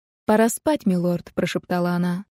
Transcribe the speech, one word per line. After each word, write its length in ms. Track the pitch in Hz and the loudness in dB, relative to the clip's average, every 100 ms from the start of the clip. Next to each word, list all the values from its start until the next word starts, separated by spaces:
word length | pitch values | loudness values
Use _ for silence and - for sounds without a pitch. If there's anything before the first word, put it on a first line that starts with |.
| _ _ - | _ _ 0
пора 220 | 214 226 | 2 2
спать, 380 | - - 302 - | 0 -2 0 0
милорд», — 460 | 180 175 175 - | 0 0 -2 -6
прошептала 560 | - 170 185 - 180 175 | -4 -4 -4 -4 -2 0
она. 340 | 175 180 175 202 | 0 -2 -4 -8